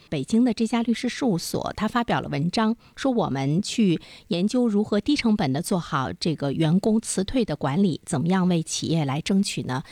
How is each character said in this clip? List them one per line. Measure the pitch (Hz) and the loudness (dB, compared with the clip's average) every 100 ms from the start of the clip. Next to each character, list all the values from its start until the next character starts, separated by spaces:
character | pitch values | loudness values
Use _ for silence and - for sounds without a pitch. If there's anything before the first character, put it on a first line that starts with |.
| - | -8
北 | 147 | -6
京 | 135 220 | 0 2
的 | 247 | 2
这 | 214 220 | 2 0
家 | 233 | 0
律 | 233 | 0
师 | 220 247 | -2 -4
事 | - | -2
务 | 269 165 | 0 0
所 | - - - - | -2 -6 -6 -4
它 | 214 | -2
发 | 240 | 0
表 | - 151 | 0 -2
了 | - | -2
文 | 143 170 | -2 -2
章， | 233 220 233 - - | 0 0 0 -8 -4
说 | 269 | 0
我 | 233 151 | 0 0
们 | 135 139 160 | 0 0 0
去 | - - 202 156 - - - | 0 2 2 2 -4 -18 -6
研 | 170 202 | -2 0
究 | 254 240 | 2 2
如 | 202 | 2
何 | 208 208 | 0 0
低 | - 294 | 2 2
成 | 226 214 | 2 2
本 | 147 | 0
的 | 135 | -2
做 | - 185 | -2 -2
好 | - 147 117 | -2 -4 -4
这 | - 165 147 | -4 -4 -2
个 | 139 | -2
员 | 135 156 180 | 0 2 2
工 | 226 220 | 2 0
辞 | - - | 0 -4
退 | 190 269 196 | -2 0 0
的 | 147 | -2
管 | 143 147 | -2 2
理， | 196 - - | 0 0 -4
怎 | 156 | -2
么 | 160 | 0
样 | 190 180 | 2 2
为 | 175 | 2
企 | 156 - - | 0 -4 -2
业 | 165 139 | 0 0
来 | 139 | -2
争 | - 196 | 0 0
取 | 202 - | 0 -4
呢 | 143 127 - | -4 -6 -8